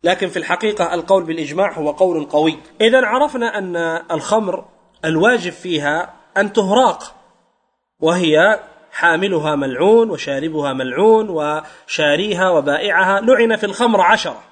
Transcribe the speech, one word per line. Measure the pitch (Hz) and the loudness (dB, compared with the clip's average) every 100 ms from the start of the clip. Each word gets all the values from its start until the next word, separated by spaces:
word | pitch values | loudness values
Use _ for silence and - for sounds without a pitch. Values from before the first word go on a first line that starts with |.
لكن | 170 185 185 | 0 -2 -2
في | 180 | -6
الحقيقة | 156 180 220 208 170 | -4 -2 -2 -2 -2
القول | 175 165 190 | -4 2 0
بالإجماع | 165 165 147 156 196 | 0 -8 -6 -2 -2
هو | 165 147 | -2 -6
قول | 147 185 165 147 | 0 0 0 -2
قوي. | 151 160 156 - _ | 2 2 -2 -16 _
إذن | 220 254 | 2 4
عرفنا | 233 247 294 262 233 214 | 2 0 0 -2 -4 -4
أن | 185 170 165 165 - | -6 -4 -4 -4 -4
الخمر | 160 - 214 196 - - _ _ _ 160 | -6 0 0 0 -8 -10 _ _ _ -2
الواجب | 165 208 247 175 | 2 2 2 -2
فيها | 165 180 160 143 156 - - _ 196 | -10 -6 -4 -2 -2 -6 -12 _ -2
أن | 208 | 0
تهراق، | 202 190 220 247 - - - _ _ _ _ _ _ _ _ | 0 2 4 2 0 -10 -20 _ _ _ _ _ _ _ _
وهي | 160 180 170 151 190 214 - - _ | 0 0 2 4 4 2 -4 -20 _
حاملها | - 170 165 196 175 156 147 | -2 0 2 0 -2 -2 -2
ملعون | 139 127 185 233 226 | -4 0 4 4 2
وشاربها | 160 - 139 160 156 143 | -4 -6 -6 -4 -4 -4
ملعون | 131 131 131 214 220 214 | -4 -4 0 4 4 2
وشاريها | 160 147 151 - - - - 147 147 208 180 185 | -4 -4 -4 -8 -20 -10 -2 0 0 -2 0 2
وبائعها، | 165 139 147 202 175 190 196 | 2 2 -2 0 2 2 2
لعن | 226 262 233 220 | 2 4 2 0
في | 202 | -4
الخمر | 202 247 214 | -2 0 2
عشرة | 180 214 175 127 - | 4 2 0 -10 -18